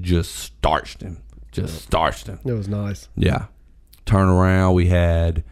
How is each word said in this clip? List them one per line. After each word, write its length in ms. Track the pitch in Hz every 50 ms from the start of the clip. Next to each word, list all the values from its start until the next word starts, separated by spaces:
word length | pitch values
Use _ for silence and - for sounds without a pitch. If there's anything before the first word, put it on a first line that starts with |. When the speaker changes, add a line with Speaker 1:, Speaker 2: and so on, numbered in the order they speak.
Speaker 1:
Just 340 | 87 87 87 85 80 - -
starched 680 | - - - - - - 78 78 71 - - - -
him. 160 | - 98 85 - - - - - - -
Just 200 | - 101 95 82 80
Speaker 2:
Yeah. 60 | 73
Speaker 1:
starched 460 | - - - 82 82 73 - - -
him. 120 | - 95 - -
Speaker 2:
It 80 | 131
was 160 | 120 110 98 98
nice. 400 | 104 104 101 101 98 - - - -
Speaker 1:
Yeah. 300 | - - 82 - - - - - - - _ - - _ _ - - -
Turn 240 | - 107 95 95 92
around. 460 | 90 90 92 92 92 95 95 92 90
We 140 | 90 87 87
had 540 | 90 87 87 85 82 82 82 82 82 - - -